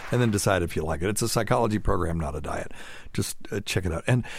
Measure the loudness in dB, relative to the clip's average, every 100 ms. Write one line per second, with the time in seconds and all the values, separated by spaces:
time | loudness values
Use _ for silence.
0 | -2 2 4 4 4 4 2 -2 -2 0
1 | 0 0 0 0 2 2 4 2 2 2
2 | 2 0 -2 -4 -6 -6 -6 -8 -12 -12
3 | -8 -4 -4 -6 -6 -6 -2 -2 0 -2
4 | 2 2 2